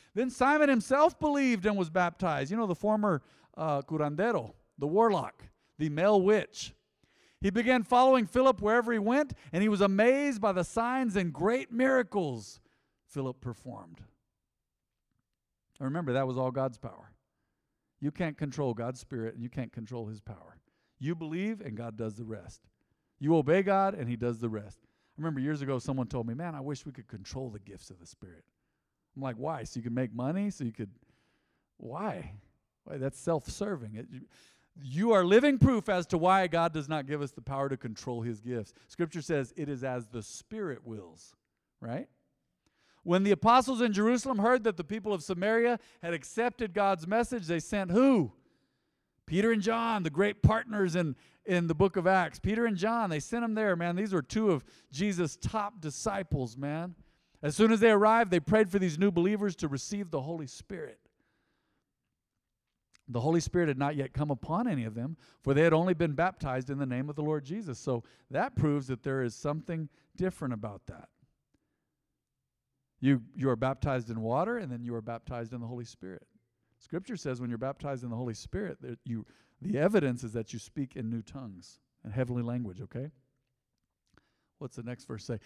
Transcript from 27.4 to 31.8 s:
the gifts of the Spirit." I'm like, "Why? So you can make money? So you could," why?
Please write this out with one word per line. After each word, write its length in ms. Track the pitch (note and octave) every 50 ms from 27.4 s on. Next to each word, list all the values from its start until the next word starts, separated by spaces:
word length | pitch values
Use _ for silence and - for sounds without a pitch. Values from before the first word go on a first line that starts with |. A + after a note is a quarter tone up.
| C3+ A#2+
the 100 | G#2 G#2
gifts 300 | F#2+ G#2 G2 - - -
of 100 | F#2 F2
the 80 | E2
Spirit." 360 | - - _ G2+ F2+ E2 D2 _ _ _ _ _ _ _ _ _ _ _ _ _ _ -
I'm 60 | C3+
like, 160 | C3+ C3 A2+
"Why? 260 | A2+ C3+ D#3 D#3+ B2+ A2
So 160 | - - B2+
you 40 | A2+
can 100 | A#2 A#2
make 200 | B2+ B2+ G#2+ A2+
money? 360 | A#2+ B2+ C#3+ E3+ G3 G#3 G#3
So 140 | - - B2
you 100 | A#2 G#2+
could," 180 | - A2 F#2+ - _ _ _ _ _ _ _ _ _ _ _ _ _ _ _ _
why? 560 | -